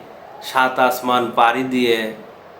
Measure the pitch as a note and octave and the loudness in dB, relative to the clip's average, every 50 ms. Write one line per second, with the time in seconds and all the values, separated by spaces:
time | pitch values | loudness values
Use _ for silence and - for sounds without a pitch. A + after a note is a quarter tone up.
0 | - - - - - - - - - - - C3 C3 B2+ B2+ - B2+ B2 B2 - | -12 -16 -20 -20 -20 -20 -18 -16 -12 -4 0 2 2 2 2 2 2 2 2 0
1 | - B2+ B2 B2 A#2+ A2+ A2 B2+ A#2 A#2 A#2+ C3 C3 C3 B2+ B2+ B2 A#2+ A#2 A2+ | 0 0 0 2 0 0 2 2 4 4 4 2 -2 -2 0 0 2 2 2 2
2 | A2+ A2 A2 - - - - - - - - | 0 -4 -8 -10 -14 -18 -20 -20 -20 -20 -20